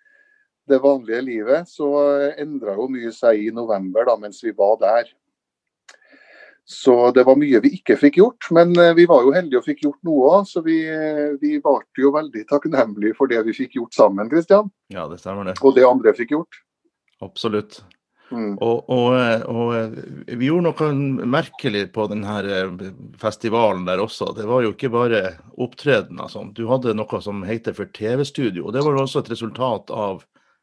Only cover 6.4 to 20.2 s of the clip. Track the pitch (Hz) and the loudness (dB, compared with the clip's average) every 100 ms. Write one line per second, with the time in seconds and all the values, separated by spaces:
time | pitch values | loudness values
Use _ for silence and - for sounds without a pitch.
6.4 | - _ _ - 135 120 123 127 127 135 | -20 _ _ 0 4 6 6 6 6 4
7.4 | 147 117 139 - - 202 147 170 233 - | 4 4 2 0 0 4 4 6 4 2
8.4 | - 165 175 175 170 165 175 156 135 175 | 2 4 6 6 6 6 6 6 6 2
9.4 | 165 123 147 143 - - 170 156 135 196 | 0 -2 -2 -4 -4 -4 -2 2 4 4
10.4 | 196 180 160 160 160 156 156 151 147 139 | 2 -4 -2 -2 -2 -4 -4 -4 -4 -2
11.4 | 151 147 147 120 - - 139 147 151 113 | -2 0 0 0 -2 0 2 2 -4 -10
12.4 | - 143 160 135 113 104 107 110 131 117 | -2 -2 0 0 -2 -2 -4 0 0 0
13.4 | 110 107 127 127 117 - 107 98 113 160 | -2 -4 -6 -8 -4 2 4 2 -2 -2
14.4 | 165 202 208 - _ 92 76 85 92 98 | 4 2 2 -10 _ -12 -10 -10 -10 -8
15.4 | 95 90 135 127 127 131 113 104 117 151 | -8 2 4 6 6 6 2 2 -4 -6
16.4 | 170 - _ _ _ _ _ _ 98 - | -6 -18 _ _ _ _ _ _ -18 -8
17.4 | 113 104 104 - _ _ _ _ _ 120 | -4 -4 -6 -16 _ _ _ _ _ -8
18.4 | 107 98 117 117 - 127 123 127 120 113 | -6 -4 -2 -2 -2 0 2 2 2 -2
19.4 | - 117 117 117 113 - - - | -4 -4 -2 -4 -6 -10 -16 -16